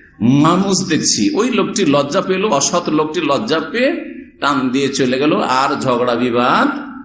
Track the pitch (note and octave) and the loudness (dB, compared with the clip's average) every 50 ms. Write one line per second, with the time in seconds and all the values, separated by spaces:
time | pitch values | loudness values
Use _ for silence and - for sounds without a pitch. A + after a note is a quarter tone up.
0 | - - _ - F#2 A#2+ C3+ C#3+ D3+ D#3+ F3 F3+ G3 G3 F#3+ - - C3 D#3 C#3+ | -20 -18 _ -2 2 4 4 6 6 4 4 2 2 0 0 -2 0 0 -2 0
1 | - - - A2 G#2 - - D#3+ A3 C4 A#3+ G3 F#3 D#3 - - F#3+ C#3+ C#3 C#3+ | 0 0 0 2 0 0 0 0 0 0 0 0 -2 0 0 0 2 2 2 2
2 | C#3 C#3+ - G3 - - F#3+ F#3+ G3 A3 G#3+ C#3 C#3 - F#3 F3 E3+ D#3+ D#3 D3+ | 2 0 -2 -4 -2 -2 -2 -2 0 0 0 0 0 0 -2 -2 -2 0 0 0
3 | D#3 D#3 D#3+ F3+ E3 C#3+ C#3 - - A2+ D3+ E3 - - - A3+ B3 C#4+ - - | 0 0 -2 -4 -2 0 0 0 0 -2 -2 -2 -2 -4 -2 0 0 0 0 -2
4 | - - - - - - - - - C#3 C#3+ C3+ B2+ B2+ A#2+ C#3 C#3 C3 C3 C3+ | -8 -12 -14 -16 -18 -18 -12 -4 -2 -2 0 0 0 0 0 0 0 0 0 0
5 | C#3 B2 B2+ C3 C#3 D3+ E3+ G#3 - - B2+ C3 C3+ C#3+ C#3+ A#2+ A2+ C3 B2 A#2 | 0 0 0 0 0 0 0 0 0 0 0 0 0 0 -2 -2 -2 -2 0 0
6 | B2 B2 A#2+ A#2 B2 B2 A#2 A#2+ A#2+ C3 D#3 G3+ B3+ C#4+ C#4+ - - - - - | 0 0 0 0 0 0 0 0 2 2 2 2 2 0 -2 -4 -8 -12 -14 -16
7 | - | -16